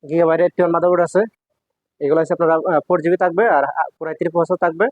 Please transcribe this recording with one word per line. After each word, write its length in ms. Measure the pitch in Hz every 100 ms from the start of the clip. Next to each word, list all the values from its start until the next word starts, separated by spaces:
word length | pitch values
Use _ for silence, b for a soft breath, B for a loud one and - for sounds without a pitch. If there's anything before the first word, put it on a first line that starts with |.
| 139
গিগাবাইট 320 | 165 165 165
এইটটি 220 | 175 -
ওয়ান 100 | 175
মাদারবোর্ড 300 | 170 175 180
আছে, 200 | 170 180 220 _ _ _ _ _ _ _
এগুলো 200 | 143 160
হচ্ছে 140 | 160
আপনারা, 200 | 175 165
আহ, 260 | 160 185 156 -
ফোর 100 | 175
জিবি 160 | 160 180
থাকবে, 280 | 180 170 226
আর, 160 | 160
আহ, 240 | 139 156 156
Core 140 | _ 160
আই 60 |
থ্রি 140 | 156 170
প্রসেসর 280 | 165 165 180
থাকবে 300 | 175 165 226